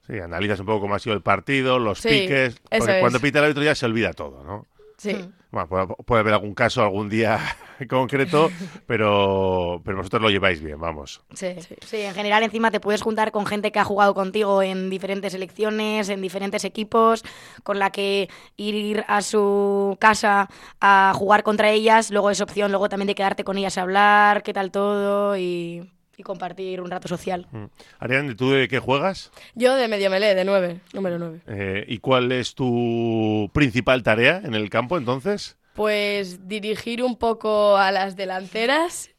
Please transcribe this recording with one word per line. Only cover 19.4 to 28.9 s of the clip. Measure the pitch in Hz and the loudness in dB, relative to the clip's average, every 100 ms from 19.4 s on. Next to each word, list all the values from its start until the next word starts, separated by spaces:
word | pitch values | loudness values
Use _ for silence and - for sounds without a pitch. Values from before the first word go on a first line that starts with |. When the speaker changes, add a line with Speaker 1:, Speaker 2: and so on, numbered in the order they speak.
| 202 202 202 196 196 190 | 2 2 0 0 -2 2
Speaker 3:
casa | 220 214 214 202 196 - - - | 2 4 2 2 0 -8 -20 0
a | 196 196 190 | 6 6 6
jugar | 185 196 208 | 2 4 4
contra | 214 214 214 | 4 2 4
ellas, | 214 220 220 220 | 4 6 4 4
luego | 202 202 | 2 2
es | 190 | 0
opción | 202 185 202 | -2 -2 0
luego | 196 202 | 0 -2
también | 196 196 | -2 -4
de | |
quedarte | 202 196 196 | 0 -2 -2
con | 190 196 | -4 -4
ellas | 190 196 | -4 -4
a | |
hablar, | 185 196 208 208 208 208 | 0 4 6 8 6 4
qué | - | -2
tal | 202 190 | -6 -4
todo | 196 202 208 202 202 202 196 | -2 0 0 0 0 0 -2
y, | 180 175 170 170 180 _ _ - | -2 -4 -8 -10 -16 _ _ -20
y | |
compartir | 196 185 180 175 190 185 | -14 -10 -10 -10 -10 -8
un | 180 | -8
rato | 180 160 | -10 -8
social. | 170 - 180 180 | -8 -6 -8 -8
Speaker 1:
Mm. | 117 104 _ - _ | -14 -16 _ -20 _
Ariadne, | 117 135 143 107 | -4 -2 -2 -2
¿tú | 131 | 2
de | 135 127 | 2 2
qué | 131 | -2
juegas? | 110 | 0